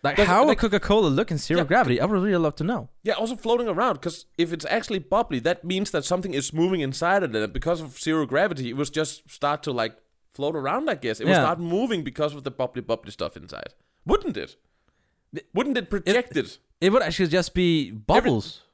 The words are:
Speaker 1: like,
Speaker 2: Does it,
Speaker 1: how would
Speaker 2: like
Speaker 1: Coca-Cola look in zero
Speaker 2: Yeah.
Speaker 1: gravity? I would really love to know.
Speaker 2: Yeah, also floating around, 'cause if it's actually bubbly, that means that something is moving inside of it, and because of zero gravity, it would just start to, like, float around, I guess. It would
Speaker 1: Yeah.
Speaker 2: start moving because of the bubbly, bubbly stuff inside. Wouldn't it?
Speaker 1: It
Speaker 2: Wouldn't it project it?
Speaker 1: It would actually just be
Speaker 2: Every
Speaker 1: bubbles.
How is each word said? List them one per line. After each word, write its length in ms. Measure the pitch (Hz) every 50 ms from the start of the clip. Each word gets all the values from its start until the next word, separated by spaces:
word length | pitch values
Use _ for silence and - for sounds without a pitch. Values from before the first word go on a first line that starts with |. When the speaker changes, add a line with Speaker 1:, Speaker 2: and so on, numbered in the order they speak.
| -
Speaker 1:
like, 120 | 139 143
Speaker 2:
Does 80 | 139 208
it, 40 | 180
Speaker 1:
how 120 | 180 208
would 80 | 262 302
Speaker 2:
like 100 | 254 -
Speaker 1:
Coca-Cola 480 | - 220 190 196 - - 202 220 208 160
look 220 | 135 - 220 -
in 80 | 170 147
zero 220 | - - 160 175
Speaker 2:
Yeah. 60 | 165
Speaker 1:
gravity? 340 | 135 175 240 233 127 120 120
I 40 | 135
would 140 | 185 214 190
really 160 | 180 214 196
love 200 | 175 165 151 147
to 80 | - 151
know. 240 | 180 247 196 117 - - - _
Speaker 2:
Yeah, 100 | 202 202
also 220 | - 220 226 254
floating 320 | 208 - 226 233 247 240 220
around, 320 | 180 165 233 262 190 139
'cause 240 | - 170 165 - - _ _
if 160 | - 170 165
it's 120 | 170 160 - -
actually 300 | 180 - - - 220 190
bubbly, 400 | - - 196 214 233 220 156 123
that 220 | 117 160 180 - -
means 260 | 170 185 190 208 -
that 120 | - 160 135
something 300 | - 180 180 185 196 143
is 180 | 139 131 -
moving 280 | 151 156 170 185 190 175
inside 420 | 147 135 131 - 160 175 190 202
of 100 | 190 135 110
it, 80 | 110
and 100 | 110 107
because 280 | - - - 160 175 165
of 180 | 160 139 127 -
zero 260 | - 160 160 160 151
gravity, 420 | 117 127 143 185 208 175 139 131 120
it 60 | 117
would 160 | 135 147 143
just 380 | - 156 156 - - - _ -
start 320 | - - - 143 147 147
to, 80 | - 156
like, 240 | 131 120 113 113 110 _ _ _ _ _ _ _
float 240 | _ - 139 147 165
around, 340 | 156 135 135 170 240 302 311
I 60 | 214
guess. 240 | 139 127 117 107 -
It 40 | 113
would 40 | 160 190
Speaker 1:
Yeah. 60 | 170
Speaker 2:
start 180 | 135 156 175 165
moving 420 | 175 170 170 196 247 247 220 180
because 320 | 147 131 - - 151 151 143
of 80 | 147
the 80 | 131 139
bubbly, 320 | 120 - 131 123 - 123
bubbly 300 | - - 117 - - 101
stuff 240 | 98 - 87 78 -
inside. 380 | - 71 - 73 - - - _ _ _ _ _ _ _
Wouldn't 320 | 160 214 403 - 339 -
it? 200 | 104 73 - - _ _ _ _ _ _ _ _ _ _ _ _ _ _ _
Speaker 1:
It 140 | - 160 - _ _
Speaker 2:
Wouldn't 240 | 285 294 285 262 240
it 100 | 180 -
project 480 | - 202 - 180 202 247 247 - -
it? 220 | 165 110 - - - _ _ _ _
Speaker 1:
It 100 | - 190
would 100 | 202 262
actually 260 | 214 156 165 - 190 165
just 260 | 151 185 170 - _
be 340 | 175 180 175 165 160 139 87
Speaker 2:
Every 100 | 104 107
Speaker 1:
bubbles. 640 | 104 - 165 240 247 247 131 110 98 - - - _ _